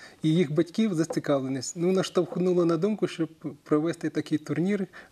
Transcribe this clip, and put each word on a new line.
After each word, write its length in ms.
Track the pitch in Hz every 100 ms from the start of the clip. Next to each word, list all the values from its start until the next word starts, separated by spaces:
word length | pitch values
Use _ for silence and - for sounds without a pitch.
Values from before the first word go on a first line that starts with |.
| - -
і 60 | 156
їх 180 | 165 143
батьків 420 | 151 160 - 220
зацікавленість, 840 | 160 160 156 151 139 131 135 120 175
ну, 160 | 175
наштовхнуло 720 | 190 160 185 160 175 180 180 170
на 120 | 165
думку, 300 | 202 202 170
щоб 220 | - 160 - 156 -
провести 460 | - 151 165 - 156
такий 280 | 151 - 151
турнір, 500 | - 143 185 202 185 - -